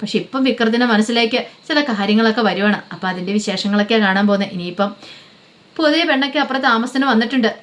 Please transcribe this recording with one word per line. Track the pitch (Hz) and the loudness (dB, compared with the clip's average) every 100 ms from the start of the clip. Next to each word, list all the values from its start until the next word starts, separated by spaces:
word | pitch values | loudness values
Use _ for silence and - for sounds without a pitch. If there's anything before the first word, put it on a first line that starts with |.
പക്ഷെ | 208 190 | -4 -4
ഇപ്പം | 170 269 | -2 0
വിക്രത്തിൻ്റെ | 262 220 226 233 247 | 0 2 0 2 2
മനസ്സിലേക്ക് | 214 214 233 233 247 - - - | 2 2 0 0 -2 -6 -12 -4
ചില | 294 | -2
കാര്യങ്ങളൊക്കെ | 294 208 196 214 226 220 | 0 -2 2 2 2 2
വരുവാണ്. | 214 180 208 196 - | 0 2 0 0 -6
അപ്പം | 165 185 | -6 -6
അതിൻ്റെ | 180 180 | -4 -2
വിശേഷങ്ങളൊക്കെയാണ് | 208 208 190 202 208 208 226 202 | -2 -2 -4 0 0 2 2 2
കാണാൻ | 190 208 | 2 2
പോകുന്നത്. | 196 196 | 2 -2
ഇനിയിപ്പം | 185 175 175 202 - - - - - _ _ _ - | -6 -6 -4 -4 -6 -18 -20 -20 -20 _ _ _ -2
പുതിയ | 302 320 | 0 2
പെണ്ണൊക്കെ | 339 269 277 294 | 0 0 0 -2
അപ്പുറം | 262 262 | -2 0
താമസത്തിന് | 262 226 247 269 277 | 0 0 0 -2 0
വന്നിട്ടുണ്ട്. | 226 233 269 214 - | 0 0 0 0 -2